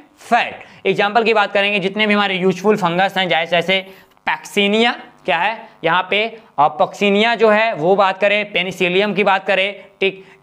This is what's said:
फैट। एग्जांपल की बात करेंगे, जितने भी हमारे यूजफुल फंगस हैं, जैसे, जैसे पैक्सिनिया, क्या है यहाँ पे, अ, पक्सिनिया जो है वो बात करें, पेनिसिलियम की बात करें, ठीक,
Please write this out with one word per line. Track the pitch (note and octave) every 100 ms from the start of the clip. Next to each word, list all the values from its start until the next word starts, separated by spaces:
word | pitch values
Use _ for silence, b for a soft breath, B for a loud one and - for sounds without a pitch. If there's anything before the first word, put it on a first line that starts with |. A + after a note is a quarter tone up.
| - _
फैट। | - A#3 C3+ F#2+ - - G3
एग्जांपल | F#3 G3+ G#3+
की | A3
बात | A3 G3+
करेंगे, | G3+ G3+ G#3
जितने | F#3 G3+ G#3+
भी |
हमारे | G#3 G3+
यूजफुल | F#3 F#3 F3+ F#3+ G#3
फंगस | F3+ E3+ F#3+ F#3
हैं, | F#3
जैसे, | D#3+ E3
जैसे | E3+ E3+ F#3+ F#3+ B B _ -
पैक्सिनिया, | D#3 - - G3+ G#3+ A#3 C4+ - -
क्या | - E3
है | F#3+ A3 B B
यहाँ | D#3+ F3 F3+
पे, | G3 A3 A3+ B -
अ, | D3
पक्सिनिया | - F3+ - G#3 G3+ A3+
जो | A#3 A3
है | G#3 A3+
वो | G3 D#3+ G3
बात | F#3+ F#3+
करें, | G3+ G#3 G#3
पेनिसिलियम | F3 F#3 F3+ F3+ F3+ G#3
की | F#3
बात | G3+ F#3+ G3
करें, | F#3+ G3 G3 - _
ठीक, | G3 F#3+ B B